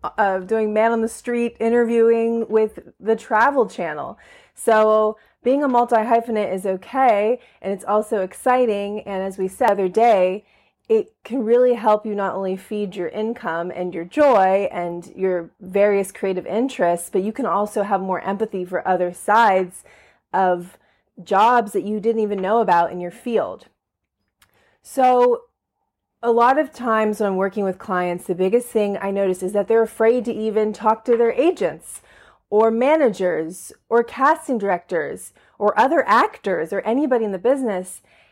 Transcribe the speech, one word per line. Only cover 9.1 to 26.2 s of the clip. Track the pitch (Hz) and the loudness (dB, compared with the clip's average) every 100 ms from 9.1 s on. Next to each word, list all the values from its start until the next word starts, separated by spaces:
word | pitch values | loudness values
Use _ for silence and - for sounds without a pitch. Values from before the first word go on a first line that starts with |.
| 190 | -6
as | 190 190 | -6 -6
we | 190 | -6
said | - - | -2 0
the | |
other | 202 185 | 2 0
day, | 214 233 196 185 202 _ _ _ _ - | 2 4 4 2 -2 _ _ _ _ -2
it | 220 - _ - | 0 -2 _ -8
can | 254 | -4
really | 220 240 254 | 2 4 4
help | 233 214 214 214 | 2 2 2 0
you | 202 | -4
not | 196 | -4
only | 196 190 190 | -4 -4 -6
feed | - 208 202 190 | -8 -8 -6 -6
your | 180 | -8
income | 214 220 240 196 165 180 - | -4 -6 -6 -6 -6 -6 -6
and | 180 | -8
your | 165 180 | -8 -6
joy | 302 294 214 190 196 202 | 2 4 4 4 2 0
and | 175 175 175 175 - | -6 -8 -8 -12 -4
your | 190 180 165 _ | -2 -2 -6 _
various | 185 196 208 196 190 | -4 2 2 2 -2
creative | - 190 185 - | -6 -4 -4 -4
interests, | 208 262 - 175 175 - | -2 -2 0 0 0 -2
but | 196 | -4
you | 202 | -4
can | 214 214 | -4 -2
also | 190 208 220 | -2 -2 -4
have | 202 196 | -2 -2
more | 190 180 | -2 -4
empathy | - 202 214 190 | -4 -4 -4 -6
for | 180 175 - | -6 -4 -2
other | 180 180 | 0 -2
sides | 180 - 220 220 190 180 - - _ _ _ _ | -4 0 4 4 4 0 -8 -20 _ _ _ _
of | 190 185 175 180 - _ _ _ - | 0 0 0 -6 -18 _ _ _ -16
jobs | 175 196 220 247 208 | -2 2 4 4 0
that | 196 | -4
you | 202 214 | -4 -4
didn't | 220 226 | -2 0
even | 208 202 | -2 -2
know | 185 233 | 0 0
about | 185 170 170 | 2 2 2
in | 180 | -4
your | 175 | -10
field. | - 247 220 104 95 - _ _ _ _ _ _ _ _ _ _ _ | -10 -4 -2 -2 -8 -18 _ _ _ _ _ _ _ _ _ _ _
So | - 269 254 247 247 233 - _ _ _ _ _ _ _ | -10 2 4 6 4 2 -4 _ _ _ _ _ _ _